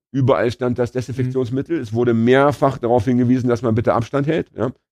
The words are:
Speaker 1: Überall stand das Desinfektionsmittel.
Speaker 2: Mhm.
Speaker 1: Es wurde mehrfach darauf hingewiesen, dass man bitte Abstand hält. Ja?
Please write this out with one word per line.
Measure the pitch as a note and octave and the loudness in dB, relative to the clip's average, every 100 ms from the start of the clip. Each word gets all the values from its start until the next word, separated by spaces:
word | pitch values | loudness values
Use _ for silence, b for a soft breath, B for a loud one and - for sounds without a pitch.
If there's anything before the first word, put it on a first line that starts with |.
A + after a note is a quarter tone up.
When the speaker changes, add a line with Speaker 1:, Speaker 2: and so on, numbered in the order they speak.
| _ | _
Speaker 1:
Überall | C3+ C3 F2 A#2 | -2 0 2 0
stand | - B2 B2 | -2 -4 -2
das | A#2+ | -4
Desinfektionsmittel. | B2+ B2 B2+ B2+ C3 A#2+ C3 C#3+ E3 | -4 -6 -6 -4 -4 -4 -4 -4 -6
Speaker 2:
Mhm. | |
Speaker 1:
Es | A#2 | -4
wurde | A2+ A#2+ | 0 2
mehrfach | A#2 A#2 C3 C#3+ C3+ C3+ B2+ | 2 4 4 4 2 0 0
darauf | A2+ A#2+ | 0 2
hingewiesen, | B2 B2 B2 B2+ B2 | 2 2 2 2 0
dass | A#2 | 0
man | B2 | 0
bitte | G#2+ G2+ | 0 0
Abstand | G2 A#2 C#3+ C#3+ | -2 -2 -4 -2
hält. | E3 - | -2 -4
Ja? | - B2 - _ | -6 -6 -6 _